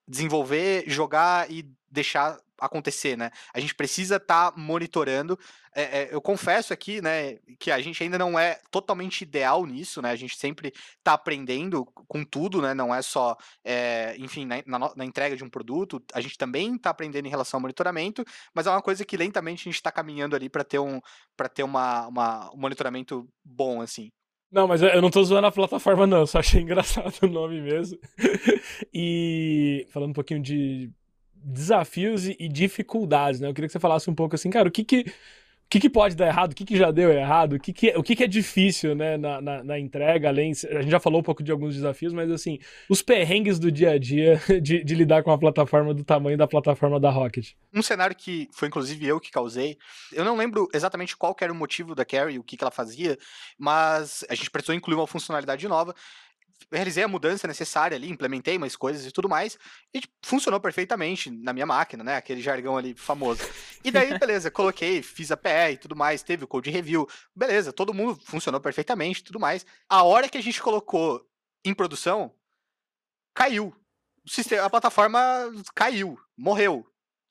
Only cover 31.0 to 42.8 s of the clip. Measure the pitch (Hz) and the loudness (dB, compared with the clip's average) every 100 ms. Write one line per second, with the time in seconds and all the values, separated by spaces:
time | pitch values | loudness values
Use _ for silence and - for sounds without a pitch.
31 | _ _ _ _ 143 131 156 214 160 - | _ _ _ _ -12 -6 2 2 2 -2
32 | 202 214 185 196 160 143 190 - - 226 | -2 0 -4 -6 -4 2 2 0 -4 -2
33 | 196 143 143 131 139 139 151 175 175 160 | 2 2 2 0 -4 -4 -6 0 2 2
34 | 165 160 160 156 185 226 180 175 220 254 | 0 -2 0 -2 0 4 4 2 2 2
35 | 240 - - - _ _ - 208 277 233 | 2 -8 -20 -20 _ _ 0 4 6 6
36 | 208 165 175 165 180 139 196 196 175 156 | 4 4 2 4 2 -2 0 4 6 6
37 | 175 147 139 156 156 139 - 175 226 170 | 6 6 6 4 4 2 -4 2 4 4
38 | - 233 247 202 196 - 196 175 156 147 | 2 2 2 2 0 4 4 2 -2 0
39 | 156 156 147 139 143 139 127 147 139 143 | -2 -2 -4 -6 -6 -8 -6 -6 -6 -2
40 | 147 165 147 139 156 147 - 151 139 170 | 2 4 4 2 2 -2 -4 -2 2 2
41 | 170 160 165 156 147 151 147 139 143 135 | 4 2 2 -2 -2 -2 -2 -2 -4 -4
42 | 165 170 165 165 170 143 - - | -4 -2 -2 -2 -4 -8 -10 -8